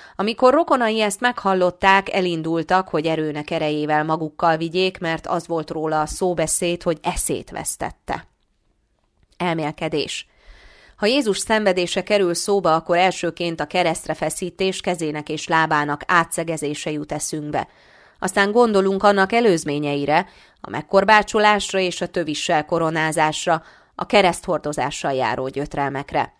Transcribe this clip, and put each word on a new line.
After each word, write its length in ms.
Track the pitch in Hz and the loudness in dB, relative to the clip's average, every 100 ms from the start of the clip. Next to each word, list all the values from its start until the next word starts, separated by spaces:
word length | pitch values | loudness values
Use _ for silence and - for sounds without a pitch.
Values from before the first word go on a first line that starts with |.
| - - | -16 -6
Amikor 380 | 202 220 254 | -4 2 4
rokonai 460 | 285 339 277 226 220 | 4 4 2 2 0
ezt 200 | 214 202 | 0 0
meghallották, 920 | 247 247 196 190 180 180 190 196 196 | -2 0 0 2 2 2 4 4 2
elindultak, 760 | 196 185 170 160 165 160 185 185 | -2 0 -2 -2 -2 2 0 2
hogy 180 | 160 160 | -2 0
erőnek 440 | 160 156 147 147 | -2 -2 -6 -6
erejével 540 | 165 156 151 151 151 | -4 -2 -2 0 0
magukkal 520 | 156 160 156 - 170 160 | 2 -2 -4 -2 0 0
vigyék, 420 | 165 170 185 185 | 0 0 -2 -2
mert 280 | 170 160 - | -4 -4 -4
az 200 | 175 170 | -4 -2
volt 240 | 165 151 | -6 -4
róla 300 | 160 156 156 | -6 -2 -2
a 60 | 156 | -2
szóbeszéd, 760 | - 185 170 156 - 175 175 | -2 -2 0 -2 0 -2 -2
hogy 160 | - 160 | -2 -2
eszét 480 | - - - 127 - | -4 -2 -2 -2 -6
vesztette. 760 | - - - - - - - - _ _ _ _ _ _ _ _ _ _ - | -10 -8 -6 -8 -10 -10 -10 -10 _ _ _ _ _ _ _ _ _ _ -6
Elmélkedés. 880 | 175 165 151 156 160 156 - - - _ - - - - - _ | -4 -2 -4 -6 -4 -4 -4 -8 -14 _ -20 -20 -20 -20 -20 _
Ha 80 | 208 | 0
Jézus 320 | 269 226 190 | 2 2 -2
szenvedése 640 | - 220 208 185 175 - | 0 2 2 2 0 -4
kerül 320 | 185 208 185 | 0 2 2
szóba, 400 | 170 - 202 170 | 0 0 2 4
akkor 220 | 160 160 175 | 2 2 2
elsőként 640 | 185 180 170 165 170 165 | 2 2 -4 -4 -6 -4
a 60 | 151 | -2
keresztre 480 | 180 175 165 - | 0 2 0 -4
feszítés, 680 | 156 156 - 180 - 190 185 | -4 -4 -4 -6 -2 -2 -2
kezének 480 | - 175 160 151 147 | -4 -2 -4 -4 -6
és 180 | 151 - | -8 0
lábának 560 | 160 160 151 147 147 - | 2 2 2 0 -4 0
átszegezése 840 | 180 170 - 165 160 143 147 - | 2 2 -2 -4 -4 -4 -6 -6
jut 220 | 151 147 | -6 -6
eszünkbe. 560 | 151 - 156 147 147 - _ _ _ - _ | -6 -4 -6 -4 -4 -4 _ _ _ -20 _
Aztán 340 | 185 208 202 | -2 2 2
gondolunk 500 | 214 240 202 196 196 | 4 4 4 2 4
annak 300 | 202 202 190 | 4 4 2
előzményeire, 960 | 233 233 170 156 147 147 143 143 151 - - - _ | 4 4 2 0 -2 -2 -2 0 0 0 -8 -20 _
a 100 | - | -10
megkorbácsolásra 1080 | - - 196 196 214 202 220 208 208 - 190 | -10 0 2 6 4 4 4 4 4 0 -2
és 220 | 185 170 | -2 -2
a 60 | 185 | -4
tövissel 580 | - 160 151 - 165 | -4 -4 -4 0 0
koronázásra, 1000 | 147 - 160 160 156 160 156 156 - 160 - - _ | 0 0 0 0 0 2 0 0 0 0 -2 -20 _
a 120 | - - | -10 0
kereszthordozással 1080 | 208 185 - - 156 151 151 135 - 160 | 4 4 2 -2 -4 -2 -4 -4 -4 -4
járó 360 | 135 117 123 131 | -2 -2 -2 -4
gyötrelmekre. 840 | 139 143 - 139 135 139 151 120 | -6 -6 -4 -4 -4 -4 -4 -4